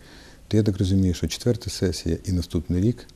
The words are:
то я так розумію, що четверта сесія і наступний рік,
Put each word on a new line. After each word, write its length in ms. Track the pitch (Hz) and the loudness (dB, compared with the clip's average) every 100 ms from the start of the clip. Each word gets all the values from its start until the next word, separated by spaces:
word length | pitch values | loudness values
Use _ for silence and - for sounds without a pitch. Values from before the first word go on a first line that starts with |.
| - - - - - | -14 -20 -20 -20 -2
то 100 | 104 | 0
я 60 | |
так 140 | 110 95 | 2 2
розумію, 360 | 95 98 92 | 2 4 4
що 140 | 85 85 | 2 -4
четверта 420 | - 123 113 - | -2 -2 -2 -4
сесія 480 | - 95 85 85 82 - | -2 -2 -2 -2 -4 -2
і 60 | |
наступний 500 | 90 85 87 80 87 | -2 -2 -4 0 0
рік, 260 | 104 123 - | 0 0 -8